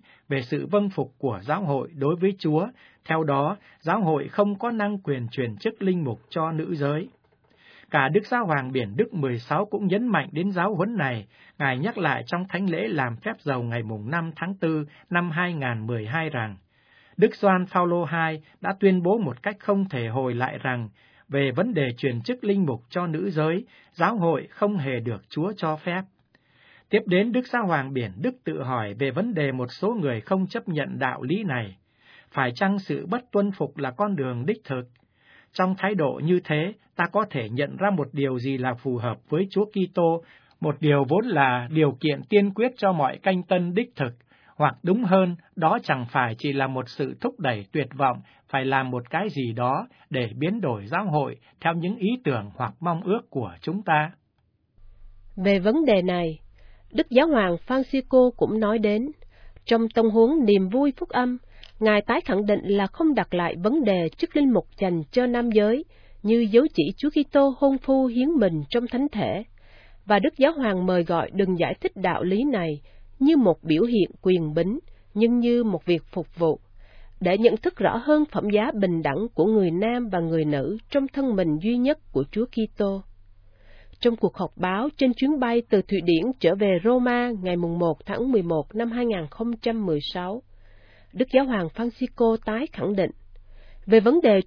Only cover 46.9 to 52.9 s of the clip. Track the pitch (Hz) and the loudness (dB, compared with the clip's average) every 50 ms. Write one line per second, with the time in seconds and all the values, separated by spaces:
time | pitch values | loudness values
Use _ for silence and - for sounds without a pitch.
46.9 | - - 143 131 127 - - 262 269 - 170 131 117 104 98 - - 156 135 120 | -6 -6 -6 -6 -6 -6 -6 -8 -6 -4 -4 -2 -2 -4 -6 -6 -4 -4 -4 -4
47.9 | 127 131 143 131 123 - - - _ _ _ _ - 135 131 131 135 135 131 127 | -2 0 0 0 0 -2 -8 -16 _ _ _ _ -4 -2 0 0 0 0 0 -2
48.9 | 123 123 120 - - 160 202 220 156 147 127 117 110 120 120 123 135 170 240 254 | -4 -6 -8 -4 -4 -4 -4 -4 -4 -4 -4 -4 -4 -2 -2 -2 -2 -2 -4 -8
49.9 | _ _ _ _ - 131 120 107 113 123 147 175 208 233 185 143 117 104 101 104 | _ _ _ _ -4 -4 -4 -4 -4 -4 -4 -2 -2 -2 -2 -4 -4 -4 -6 -6
50.9 | 151 180 214 196 151 151 139 123 117 - _ _ _ _ - 165 170 170 160 180 | -6 -4 -4 -2 -2 -2 -2 -2 -6 -10 _ _ _ _ -4 -2 -2 0 -2 -4
51.9 | 214 254 185 202 247 247 - 151 131 110 101 101 101 - 127 120 - - 165 175 | -4 -2 -2 -2 -2 -2 -2 -2 -2 -2 -4 -8 -8 -8 -8 -8 -8 -6 -4 -4